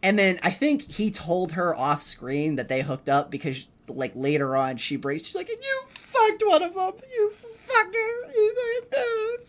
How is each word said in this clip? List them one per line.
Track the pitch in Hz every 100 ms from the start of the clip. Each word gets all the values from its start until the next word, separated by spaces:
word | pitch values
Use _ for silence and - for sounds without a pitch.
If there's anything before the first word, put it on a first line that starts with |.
And | 185 208
then | 196 185
I | 175
think | 185 285 285
he | - - 214
told | 202 160 175 180
her | 156 175 160
off | 135 147
screen | - - 123 143 151 143
that | 113
they | 131
hooked | 135 131 -
up | 139 139
because, | 139 151 127 - _ -
like, | 131 131
later | - 135 147 139 135
on | 131 123
she | - 139
breaks, | 139 151
she's | -
like, | 381 359
And | 453
you | 539 539 539
fucked | - - 539 440 427 427
one | 320
of | 349
them! | 370 370 381 523
You | 494 415 427 466 453 -
fucker! | 508 427 453 440 466 605
You | 508 427
fucking, | 494 480 480 466 554
uh | 480 453 440 480